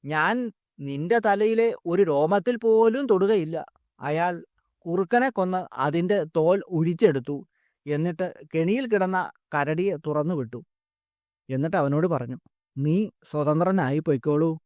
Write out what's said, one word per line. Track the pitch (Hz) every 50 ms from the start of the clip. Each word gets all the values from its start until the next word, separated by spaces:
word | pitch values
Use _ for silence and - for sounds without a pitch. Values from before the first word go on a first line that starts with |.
| -
ഞാൻ | 139 151 156 156 180 226 247 247 226 - _ _ _ _ -
നിന്റെ | 143 139 139 139 156 175 226 233 214
തലയിലെ | 220 202 196 214 220 226 220 226 233 - - _
ഒരു | 170 170 185
രോമത്തിൽ | 202 165 147 139 151 156 196 202 175 247 247
പോലും | 220 233 226 220 220 226 226 220 269 285
തൊടുകയില്ല." | 247 214 185 190 196 220 202 160 156 165 156 143 - _ _ _ _ _ _
അയാൾ | 127 139 151 160 170 180 175 170 170 _ _ _ _ _ _ _
കുറുക്കനെ | _ 170 165 185 196 170 - 240 254 269
കൊന്ന് | 233 - 185 180 185 185 180 -
അതിന്റെ | - 131 131 147 147 170 175 180 208 202 156
തോൽ | 156 _ 165 156 165 185 202 - -
ഉരിച്ചെടുത്തു. | 185 156 165 165 175 170 233 190 143 135 120 143 147 139 - _ _ _ _ _ _ _ _
എന്നിട്ട് | 143 147 147 160 175 175 156 185 175 - - - 151 -
കെണിയിൽ | 160 165 175 214 254 277
കിടന്ന | 240 220 202 190 185 190 185 175 - - _ _ _ -
കരടിയെ | 147 143 143 156 160 185 202 180
തുറന്നുവിട്ടു. | 147 - 151 147 151 147 165 180 147 127 113 123 117 - _ _ _ _ _ _ _ _ _ _ _ _ _ _ _ _ -
എന്നിട്ട് | 131 131 143 160 175
അവനോട് | 185 143 139 143 151 165
പറഞ്ഞു, | 185 170 135 123 120 127 - _ _ _ _ _ _ _ 135
"നീ | 139 151 160 190 214 196 _ _ _
സ്വതന്ത്രനായി | - - 151 147 147 151 156 175 185 190 196 151 127 139 156
പൊയ്ക്കോളൂ. | 156 170 143 127 - 151 147 147 160 165 160 160 _